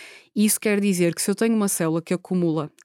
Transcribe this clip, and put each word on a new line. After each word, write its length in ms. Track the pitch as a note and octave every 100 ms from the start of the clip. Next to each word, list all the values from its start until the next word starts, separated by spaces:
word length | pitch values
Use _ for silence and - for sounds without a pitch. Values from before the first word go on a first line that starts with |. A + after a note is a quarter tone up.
| - - _
E 100 | -
isso 140 | G#3+ -
quer 200 | A3 G3+
dizer 340 | G3+ F3+ E3+
que 60 | E3
se 100 | -
eu 40 |
tenho 200 | G3 A3+
uma 140 | A3+ G3+
célula 320 | - E3 E3
que 140 | D#3+
acumula 560 | F3+ - F#3 E3+ D#3+ D3+ _